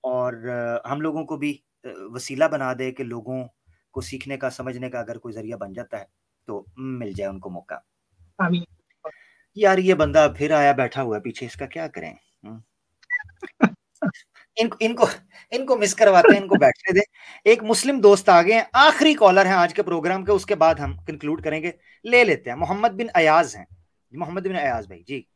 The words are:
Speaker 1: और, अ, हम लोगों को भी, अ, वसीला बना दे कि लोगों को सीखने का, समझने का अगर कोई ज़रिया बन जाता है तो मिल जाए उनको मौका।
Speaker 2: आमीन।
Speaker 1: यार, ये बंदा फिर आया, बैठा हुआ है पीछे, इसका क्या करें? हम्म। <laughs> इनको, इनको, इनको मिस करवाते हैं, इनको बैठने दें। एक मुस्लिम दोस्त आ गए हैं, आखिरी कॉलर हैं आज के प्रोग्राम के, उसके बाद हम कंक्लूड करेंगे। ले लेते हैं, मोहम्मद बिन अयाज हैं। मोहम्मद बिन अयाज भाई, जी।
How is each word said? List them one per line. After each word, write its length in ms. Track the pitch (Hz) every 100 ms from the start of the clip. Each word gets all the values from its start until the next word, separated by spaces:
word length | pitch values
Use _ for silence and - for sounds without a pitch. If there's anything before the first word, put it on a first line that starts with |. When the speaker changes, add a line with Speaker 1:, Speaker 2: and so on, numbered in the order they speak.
Speaker 1:
और, 440 | 127 127 123 117 117
अ, 420 | 120 117 117 117
हम 120 | 143
लोगों 240 | 156 151 156
को 120 | 156
भी, 260 | 147 143 _ _ 127
अ, 40 | 92 98
वसीला 360 | 123 - 131 160
बना 260 | 156 131
दे 180 | 127 127
कि 120 | 127
लोगों 440 | 127 120 110 131 123 _ _ _ _
को 80 | 131
सीखने 360 | 123 135 135 135
का, 120 | 131
समझने 400 | - 131 123 127
का 100 | 123
अगर 180 | 117 117
कोई 160 | 120
ज़रिया 240 | 110 110 113
बन 160 | 98
जाता 240 | 95 117 110
है 100 | 98 _ _ _ -
तो 180 | 104 - -
मिल 340 | 131 123 110
जाए 140 | 95 98
उनको 220 | 95 98
मौका। 360 | 90 _ 69 _ _ _ _ _ -
Speaker 2:
आमीन। 240 | 180 175 170 _ _ _ 156 _ _ _ _ 208
Speaker 1:
यार, 220 | 202 185
ये 140 | 190
बंदा 340 | 185 151 151 147
फिर 260 | - 147
आया, 200 | 151 143
बैठा 280 | 135 123 135
हुआ 140 | 123 104
है 60 |
पीछे, 240 | 117 - 120
इसका 200 | 92 139
क्या 220 | 165 156
करें? 300 | - 80 - _ _ 107
हम्म। 160 | 113 110 _ _ _ _ - - _ - _
<laughs> 140 | - - _ _ 226 - _ _ _ -
इनको, 200 | 226 -
इनको, 260 | 220 240 233 - _ - _
इनको 240 | 247 269 247
मिस 160 | 208
करवाते 420 | - 220 185 - 196
हैं, 60 |
इनको 140 | 196 196
बैठने 380 | 139 - -
दें। 80 | 185 208 _ - - 202
एक 120 | 233
मुस्लिम 380 | 220 220 262 277
दोस्त 280 | 202 196 -
आ 120 | 175
गए 120 | 175
हैं, 160 | 226 - 247
आखिरी 380 | 294 302 302
कॉलर 340 | 294 208 185 185
हैं 60 |
आज 200 | 190 170
के 80 | -
प्रोग्राम 420 | 190 170 160 190
के, 80 | 190
उसके 240 | 202 - 202
बाद 240 | 160 160
हम 180 | 143 -
कंक्लूड 440 | - 151 147 156
करेंगे। 320 | 156 156 170 - _ _ 226
ले 180 | 247
लेते 260 | 226 143 127
हैं, 80 | 127
मोहम्मद 340 | 165 196 233
बिन 160 | 190 233
अयाज 480 | 180 156 156 107 104
हैं। 120 | 87 - _ _ _ 135
मोहम्मद 280 | 160 180
बिन 120 | 185 180
अयाज 300 | 143 117 98
भाई, 200 | 90 90
जी। 200 | 135 -